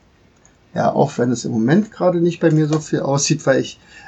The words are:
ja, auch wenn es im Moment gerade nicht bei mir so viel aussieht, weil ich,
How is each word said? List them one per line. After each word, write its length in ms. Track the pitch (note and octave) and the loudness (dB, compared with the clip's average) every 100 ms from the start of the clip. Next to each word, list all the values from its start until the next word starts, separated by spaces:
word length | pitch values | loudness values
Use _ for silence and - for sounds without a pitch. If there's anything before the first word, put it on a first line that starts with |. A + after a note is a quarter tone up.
| _ _ _ _ _ _ _ | _ _ _ _ _ _ _
ja, 180 | - - | -2 -2
auch 260 | - D3 - | 0 -2 0
wenn 120 | B2+ | -2
es 140 | A#2 | -2
im 80 | A#2 | -4
Moment 380 | A#2 A2+ F3+ G#3 | -2 2 2 0
gerade 280 | - F3+ F3 | -2 0 2
nicht 200 | E3+ E3+ | 0 0
bei 100 | E3 | 2
mir 160 | D#3 D3+ | 2 2
so 140 | D#3 | -2
viel 200 | D#3 D3+ | -2 -4
aussieht, 460 | C#3 C#3 - D3+ - | -2 -2 0 0 2
weil 140 | C3 | 0
ich, 200 | B2+ - _ - | 0 -10 _ -20